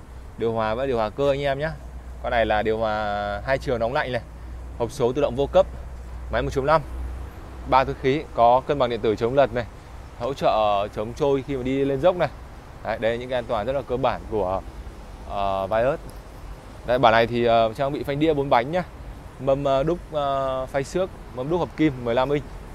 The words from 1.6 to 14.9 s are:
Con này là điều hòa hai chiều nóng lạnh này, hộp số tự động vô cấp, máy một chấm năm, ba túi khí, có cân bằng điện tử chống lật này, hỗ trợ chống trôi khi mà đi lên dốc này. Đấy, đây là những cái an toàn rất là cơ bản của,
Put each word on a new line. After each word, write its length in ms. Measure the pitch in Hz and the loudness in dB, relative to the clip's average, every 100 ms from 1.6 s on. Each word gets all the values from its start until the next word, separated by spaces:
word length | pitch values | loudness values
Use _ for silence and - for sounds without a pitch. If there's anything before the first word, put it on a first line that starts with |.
| 160 151 - - - - | -4 -6 -12 -14 -14 -8
Con 80 | 123 | -2
này 140 | 123 110 | 2 4
là 160 | 107 | 4
điều 160 | 107 110 | 2 0
hòa 640 | 110 107 107 104 104 101 127 | 0 0 -2 -2 -2 -4 0
hai 120 | 135 | -2
chiều 200 | 151 120 | 0 0
nóng 160 | 113 | 0
lạnh 180 | 147 127 | 0 -2
này, 100 | 123 - - - - - - | -4 -6 -14 -14 -12 -12 -4
hộp 120 | 117 | -4
số 200 | - 120 | 0 0
tự 100 | 135 | 2
động 140 | 127 120 | 0 0
vô 120 | 139 | 2
cấp, 180 | 180 190 - - - - - - | 4 2 -2 -12 -12 -12 -12 -4
máy 100 | 110 | -2
một 80 | 135 | 0
chấm 160 | 135 135 | 0 2
năm, 160 | 156 - - - - - - - - - | 2 2 -8 -8 -8 -12 -12 -14 -12 2
ba 140 | 127 | 4
túi 120 | 135 135 | 4 0
khí, 220 | 135 147 - 127 | 0 0 -2 4
có 260 | 117 127 127 | 6 6 4
cân 120 | 143 | 0
bằng 100 | 120 | 2
điện 100 | 117 | 2
tử 160 | 113 104 | 2 2
chống 200 | 117 139 | 2 4
lật 180 | 127 | 4
này, 120 | 117 107 - - - - - | 2 -6 -12 -16 -16 -16 -8
hỗ 140 | 120 | -6
trợ 540 | 143 156 104 107 101 107 117 | 0 2 4 4 2 0 -4
chống 180 | 110 | -6
trôi 300 | 117 143 139 131 | 0 2 2 0
khi 100 | 135 | -4
mà 60 | |
đi 220 | 127 135 139 | 0 0 0
lên 160 | 135 | 4
dốc 140 | 165 180 | 4 4
này. 140 | 165 - - - - - | 0 -2 -14 -16 -16 -10
Đấy, 140 | 98 110 | -6 0
đây 100 | 113 | 0
là 60 | 117 | 0
những 120 | 127 | -2
cái 80 | 127 | -4
an 80 | 117 | -2
toàn 180 | 113 107 | -2 0
rất 80 | |
là 80 | 139 | -4
cơ 160 | 113 127 | -2 0
bản 240 | 127 92 85 | 0 0 -4
của, 300 | 107 92 95 - - - | -2 0 -2 -4 -14 -16